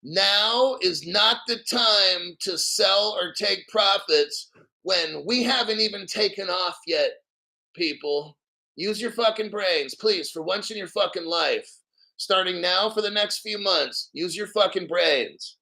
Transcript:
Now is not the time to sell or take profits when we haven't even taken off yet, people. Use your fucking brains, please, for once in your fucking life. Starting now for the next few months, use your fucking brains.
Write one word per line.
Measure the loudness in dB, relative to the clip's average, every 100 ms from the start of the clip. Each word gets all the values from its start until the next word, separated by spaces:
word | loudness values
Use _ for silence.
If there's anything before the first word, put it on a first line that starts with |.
Now | -4 0 2 4 2 4 2 2
is | -2 -2 -2
not | 2 2 2 -2
the | -8 -4
time | 0 4 4 4 0 -4 -8
to | -6 -4
sell | -2 2 4 4 2 -2
or | -4
take | -2 -2 -2 -2
profits | 2 4 2 4 4 4 0 -12 -20 -20 _
when | -2 0 0 -4 -2
we | 0
haven't | 2 0 0 0
even | -2 -2 -10
taken | 0 0 0 -4
off | -2 -2 -4 -4
yet, | 2 2 0 _ _ _ _ _
people. | -6 -4 -4 -2 -2 -4 -16 _ _ _ -8
Use | -6 -4
your | -6
fucking | 0 0 0 -6
brains, | -2 0 0 -2
please, | -2 0 0 -2
for | -8
once | -4 -4 -4
in | -10
your | -8
fucking | -2 0 -2
life. | -4 0 0 0 -4 -20 _ _ _ _
Starting | 0 2 2 -2
now | 0 2 0
for | 0
the | -2
next | 0 -2 -2
few | -6 -4
months, | 0 2 0 -4 -10
use | -6 -6 -4
your | -4
fucking | 2 2 2 -2
brains. | 2 4 4 0 -6 -18 -18